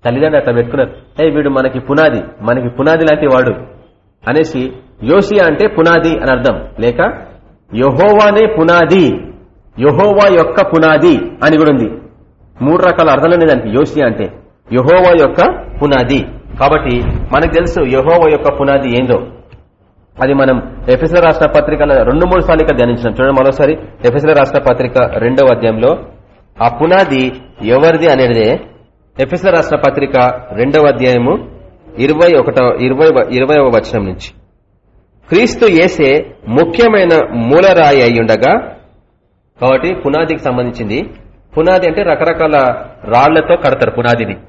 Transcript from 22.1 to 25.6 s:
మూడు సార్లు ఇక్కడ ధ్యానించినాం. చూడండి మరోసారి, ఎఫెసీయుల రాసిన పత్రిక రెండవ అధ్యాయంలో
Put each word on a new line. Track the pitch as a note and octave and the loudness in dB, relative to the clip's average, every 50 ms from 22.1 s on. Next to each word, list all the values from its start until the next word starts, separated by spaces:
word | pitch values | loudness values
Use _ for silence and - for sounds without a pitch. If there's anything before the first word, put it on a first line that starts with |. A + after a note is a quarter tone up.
| C3 D#3 F3 | 0 0 0
మూడు | E3+ F3+ F3+ | 0 0 0
సార్లు | D#3+ D#3+ E3 D#3+ | 0 0 0 0
ఇక్కడ | D3+ - D3 | 0 0 0
ధ్యానించినాం. | A#2+ A#2+ A#2+ A#2+ A#2 B2 A#2 G2+ | 0 0 0 0 -2 -4 -6 -4
చూడండి | - C3 C3+ C3+ C3+ | -2 -2 0 2 2
మరోసారి, | C3 C3+ C3 - D3 C#3 D#3 - - - - - - | 2 0 0 0 0 0 0 -2 -8 -20 -20 -4 -2
ఎఫెసీయుల | B2 A#2+ C#3+ C#3+ D3+ D#3 | -2 -2 0 0 2 2
రాసిన | - C#3 C3+ - C#3+ | 2 2 2 0 0
పత్రిక | - C3 A#2+ - B2+ B2 - | 0 0 0 0 -2 -2 0
రెండవ | - B2 - - A#2 A2 A#2+ C3 C3 C#3 | -2 -2 -2 -2 -4 -2 -2 0 2 2
అధ్యాయంలో | C3 A#2+ A2+ | 2 2 2